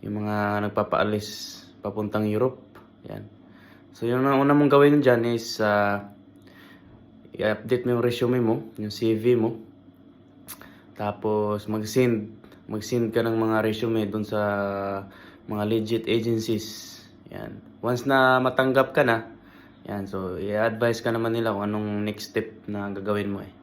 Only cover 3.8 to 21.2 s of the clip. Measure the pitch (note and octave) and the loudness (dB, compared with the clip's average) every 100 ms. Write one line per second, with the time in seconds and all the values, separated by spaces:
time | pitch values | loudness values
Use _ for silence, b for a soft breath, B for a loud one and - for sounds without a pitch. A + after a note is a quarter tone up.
3.8 | B - A#2 B2 C3+ C3+ C#3 D3 D3 C#3 | B -6 -2 0 2 2 4 4 6 8
4.8 | C#3+ D3 C3 A#2+ A#2 A#2 - - G#2+ G#2 | 8 8 6 4 2 -2 -4 -2 2 4
5.8 | G2+ G2+ - - - - B B B B | 2 0 -6 -20 -20 -20 B B B B
6.8 | B B - - - - G#2+ G#2+ - B2 | B B -20 -20 -18 -2 0 0 0 0
7.8 | B2 A#2+ A#2+ A#2+ B2 B2+ A2+ A2+ - - | 2 2 2 2 2 4 2 0 -2 -8
8.8 | G#2 - A2+ G#2+ A#2 A#2+ A2 - - - | -8 -2 0 2 4 4 2 -2 -14 -20
9.8 | - - - - - - - - B B | -20 -20 -20 -20 -20 -20 -20 -20 B B
10.8 | B - G#2 G#2 A2 G#2+ G#2 G#2 G#2 G#2+ | B -8 -6 -4 -2 0 0 -2 -4 -6
11.8 | G#2+ C3 B2 A2+ G#2 - B B - G#2+ | -2 2 2 2 -4 -14 B B -10 -8
12.8 | - B2 A2+ A#2 A2+ A2+ A2 A2 A2 G#2+ | -4 -2 0 0 0 0 2 2 0 -2
13.8 | A#2 A2+ G#2 G#2+ G2+ G#2+ G#2 G2+ G2 G2 | -2 0 -2 -4 -4 -2 -2 -2 -2 -4
14.8 | G2 G2 G2 B B B - G#2+ G#2 A2+ | -6 -6 -10 B B B -8 -4 0 0
15.8 | G#2+ A2+ - A2+ A2+ A2+ A2 A2 - - | 0 -2 0 0 0 -2 -2 -4 -4 -14
16.8 | - - - - - - - G#2 - - | -16 -20 -20 -20 -18 -14 -14 -14 -20 -8
17.8 | A#2 B2 C#3 C3+ C3 B2+ B2+ B2+ C3 B2+ | -4 -2 2 4 6 6 2 2 2 4
18.8 | C3 - C3+ C#3 - - B B B B | 2 2 2 2 -2 -18 B B B B
19.8 | - G2+ F#2+ F#2+ F#2 F2+ G2 G#2 A2+ A2 | -10 -8 -6 -6 -6 -6 -4 0 0 2
20.8 | A#2+ A2+ A#2+ A2+ | 0 0 -2 0